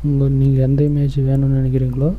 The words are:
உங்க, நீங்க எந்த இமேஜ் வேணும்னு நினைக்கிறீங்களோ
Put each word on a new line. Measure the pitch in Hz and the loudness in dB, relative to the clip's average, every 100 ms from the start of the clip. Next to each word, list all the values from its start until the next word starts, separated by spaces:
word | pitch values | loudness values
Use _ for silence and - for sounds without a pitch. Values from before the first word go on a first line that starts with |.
| 147 | 0
உங்க, | 139 139 135 | 0 0 2
நீங்க | 135 131 131 | 2 2 2
எந்த | 139 147 | 2 0
இமேஜ் | 147 143 139 135 | 0 -2 -2 0
வேணும்னு | 135 135 135 | 0 0 0
நினைக்கிறீங்களோ | 131 131 127 127 147 | 0 0 -2 -2 -2